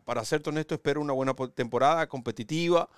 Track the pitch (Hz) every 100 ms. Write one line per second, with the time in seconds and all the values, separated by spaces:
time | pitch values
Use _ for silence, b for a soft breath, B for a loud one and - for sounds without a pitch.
0 | - 120 110 151 151 151 151 160 - 143
1 | 147 131 135 131 131 - 120 120 135 165
2 | 160 135 120 110 110 156 170 170 165